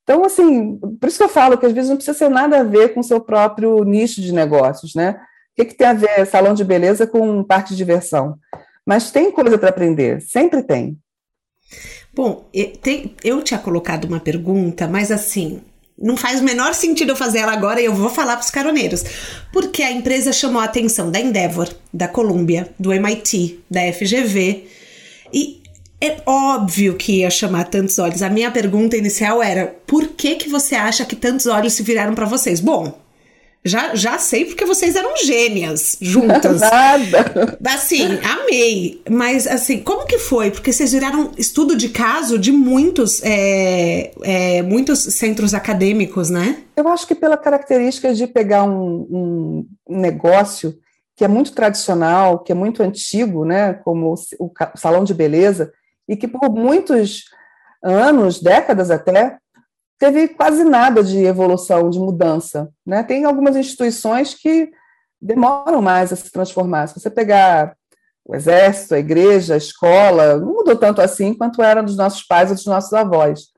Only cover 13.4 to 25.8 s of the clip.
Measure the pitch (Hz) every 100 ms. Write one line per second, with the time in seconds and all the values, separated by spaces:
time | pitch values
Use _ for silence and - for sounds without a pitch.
13.4 | 311 220 - 170 170 160 160 165 156 170
14.4 | 175 196 175 170 165 190 208 208 - 202
15.4 | 160 - - _ _ - 214 254 247 262
16.4 | 262 247 277 320 330 320 285 269 247 220
17.4 | 220 220 202 233 233 196 208 - 262 240
18.4 | - 269 285 302 180 175 - - - -
19.4 | - 370 381 - 269 247 247 262 269 254
20.4 | 269 240 220 240 226 - 170 180 254 202
21.4 | 175 165 170 - _ 170 175 - 220 180
22.4 | 170 170 185 - 190 190 202 220 - 180
23.4 | 175 - _ 185 180 175 196 247 240 196
24.4 | 185 202 - - - - - - - 269
25.4 | 302 - - -